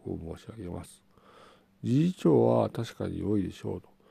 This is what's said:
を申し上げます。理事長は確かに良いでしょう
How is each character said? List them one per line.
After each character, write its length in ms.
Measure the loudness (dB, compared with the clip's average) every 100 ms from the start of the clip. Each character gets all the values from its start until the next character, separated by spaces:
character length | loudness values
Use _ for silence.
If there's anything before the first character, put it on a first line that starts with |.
| -8
を 280 | -8 -8
申 80 | -12
し 40 | -14
上 160 | -14
げ 60 | -10
ま 120 | -10
す。 220 | -12 -20 _ _ _ -20 -20 _ _ _
理 300 | 0 2 2
事 20 |
長 320 | 2 4 6 6
は 240 | 4 2
確 260 | -2 -8 -6
か 120 | -8
に 120 | -4
良 160 | -2 0
い 60 |
で 100 | -2
し 100 | -6 -8
ょ 80 |
う 80 | -10 -12 _ _